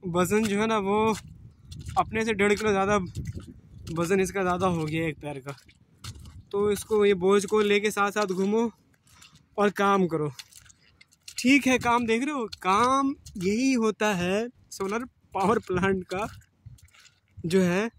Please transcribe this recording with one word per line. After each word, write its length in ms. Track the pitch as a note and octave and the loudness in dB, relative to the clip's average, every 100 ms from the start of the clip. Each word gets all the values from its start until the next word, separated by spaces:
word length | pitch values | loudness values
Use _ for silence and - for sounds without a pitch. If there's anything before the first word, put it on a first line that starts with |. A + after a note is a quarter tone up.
| F#3 | -2
वज़न 360 | E3+ F3 G#3 | 0 2 2
जो 160 | A3 G3+ | 0 0
है 60 | A3 | 0
ना 120 | A3 | 0
वो 340 | G3 G#3 A3 G#3+ - - - _ - - - - | 0 0 0 -2 -6 -20 -20 _ -20 -16 -6 -2
अपने 260 | E3+ A3 | -2 -2
से 100 | A3+ | -2
डेढ़ 200 | G#3 G3+ | 0 2
किलो 160 | G3+ G#3+ | 2 2
ज़्यादा 260 | G3 G3 G#3 F3 - - - - - - - - | 0 2 0 -2 -8 -10 -12 -16 -20 -20 -20 -10
वज़न 280 | E3 E3+ G3 | -6 0 0
इसका 220 | F#3 F#3+ | 0 -2
ज़्यादा 240 | F3+ F3+ F#3+ | -2 0 0
हो 160 | E3+ | 0
गया 220 | D#3 D#3+ E3 | -2 -4 -4
एक 120 | D3 | -6
पैर 200 | D3 C#3+ | -10 -12
का। 160 | C3 C#3 _ _ _ _ - - - - - | -14 -16 _ _ _ _ -18 -18 -20 -20 -8
तो 180 | G3+ G#3 | -2 0
इसको, 340 | G3+ - G#3+ G3+ | 0 0 2 4
ये 80 | G3 | 4
बोझ 280 | F#3 G3+ G3 | 4 4 4
को 140 | G#3+ | 2
लेके 280 | G#3 G3+ G#3 | 4 2 0
साथ 200 | G#3 G3+ | 0 0
साथ 160 | G#3+ G#3 | 0 -2
घूमो 420 | F#3 G3 G#3+ A#3 - _ _ _ - - _ _ - | 0 0 0 -2 -6 _ _ _ -20 -20 _ _ 0
और 120 | G3+ | 0
काम 340 | - G3+ G3 F3+ | 2 2 4 2
करो। 240 | D#3 D3+ B2+ - - - _ _ _ _ _ - - | 0 -4 -8 -20 -20 -20 _ _ _ _ _ -18 -4
ठीक 280 | B3 C#4 B3+ | 4 4 4
है, 120 | B3 | 2
काम 280 | A#3 A#3 A#3 | 2 0 2
देख 160 | A3+ | -2
रहे 100 | C#4+ | -2
हो, 120 | D4 A3 - | -4 -6 -6
काम 580 | F#3 G3 B3 C4+ C#4 C#4+ - A3 | 0 2 4 2 0 -4 -14 -6
यही 340 | F3+ G#3+ C4+ | -2 0 2
होता 380 | B3+ A3 G#3+ G#3+ | 2 0 0 0
है 340 | F#3+ F3 G3 A#3+ _ _ | 0 0 -2 -4 _ _
solar 340 | - G3 A3 B3+ _ _ | -8 -6 -6 -8 _ _
power 240 | F#3+ F#3+ A#3 | -2 2 2
plant 420 | - F3+ F#3+ F#3+ | 0 0 0 0
का, 220 | F3+ F#3 A3 - _ _ - - - _ - _ _ - | -4 -6 -6 -10 _ _ -20 -20 -20 _ -20 _ _ -10
जो 220 | E3+ F#3+ | 0 2
है 280 | F3+ F3+ A3+ | 2 0 -2